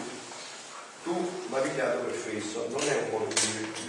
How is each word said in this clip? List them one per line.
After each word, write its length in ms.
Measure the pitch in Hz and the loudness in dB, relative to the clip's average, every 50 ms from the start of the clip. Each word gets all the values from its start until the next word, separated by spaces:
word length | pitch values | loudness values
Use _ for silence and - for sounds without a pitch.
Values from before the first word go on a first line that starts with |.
| - - - - - - - - - - - - - - - - - - - - - | -2 -6 -8 -8 -10 -10 -10 -10 -10 -10 -12 -12 -12 -12 -12 -12 -12 -12 -14 -8 -2
tu 420 | 165 175 180 165 - - - - | -2 0 2 0 0 -2 -4 -4
m'hai 140 | - 131 135 | 0 2 2
pigliato 380 | 135 147 - - 107 101 - - | 2 4 4 4 4 4 4 2
per 140 | - - - | 2 0 -2
fesso", 540 | - - 110 107 104 - - - 117 - 120 | -2 -2 -2 -2 -2 -2 -2 -2 -2 -2 0
non 120 | 131 143 | 0 2
è 220 | - 143 135 117 - | 4 6 6 4 4
un 60 | - | 2
modo 240 | - 107 - - - | 2 2 0 2 4
di 60 | - | 4
dire, 320 | - 110 110 110 110 110 - - - | 4 4 2 0 -2 -4 -4 -6 -6